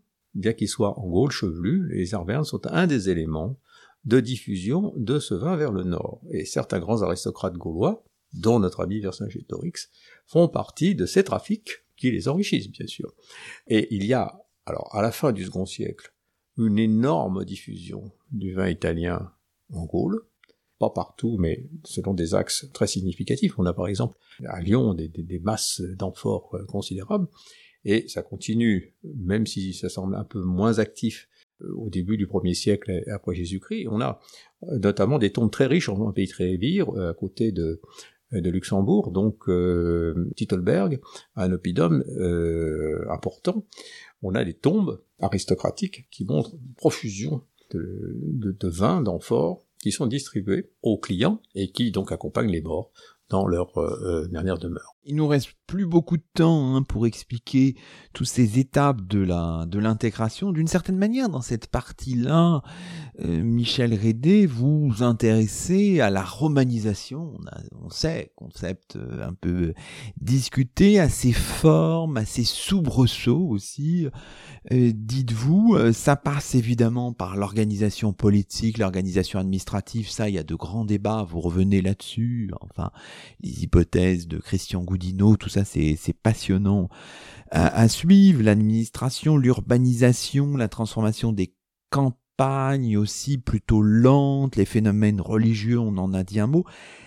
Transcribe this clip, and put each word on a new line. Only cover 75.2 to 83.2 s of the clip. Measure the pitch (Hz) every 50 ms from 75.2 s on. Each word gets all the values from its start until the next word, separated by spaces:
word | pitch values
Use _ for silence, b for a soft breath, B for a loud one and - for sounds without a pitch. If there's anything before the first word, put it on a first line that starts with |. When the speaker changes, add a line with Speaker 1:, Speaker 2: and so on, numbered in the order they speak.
| 127 117 113 110 120 143 170 202 220 233 202
Speaker 2:
euh, | - 113 117
ça | 113 - - 147 143
passe | - - 156 143 143 - - 127
évidemment | 127 113 117 123 117 117 113 120 123 123 123
par | 120 - 92 92 95
l'organisation | 101 101 98 101 113 107 107 104 98 107 104 - - 113 107
politique, | 92 - - 104 101 104 95 - - - 110 113 107 113
l'organisation | 101 95 92 95 95 95 90 95 92 - - 98
administrative. | 95 95 98 92 - - - 101 - - - 117 104 -
Ça, | - - 110 104
il | 98
y | 87
a | 78
de | 78 85
grands | 82 - 85 95 117 110
débats, | 101 104 98 101 104 110 110 101 82
vous | 85 85
revenez | 82 87 85 92 95 98 98 95
là-dessus. | 92 95 101 - - - - 113 117 120 123 117 110 95 - -
Enfin, | - 92 - - - - B B B B B B